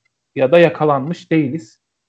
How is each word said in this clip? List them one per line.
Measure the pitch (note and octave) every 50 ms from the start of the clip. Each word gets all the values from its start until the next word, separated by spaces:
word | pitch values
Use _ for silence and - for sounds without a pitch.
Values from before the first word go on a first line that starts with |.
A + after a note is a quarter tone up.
| _ _ _ _ _ _ -
ya | C3+ C3 B2+
da | E3 F3
yakalanmış | E3+ D#3 - - D3+ D3+ C#3+ C3+ C3 E3 E3+ - - -
değiliz. | E3 D#3+ C#3+ B2 D3 D#3+ - - _ _ _ _ _ _ _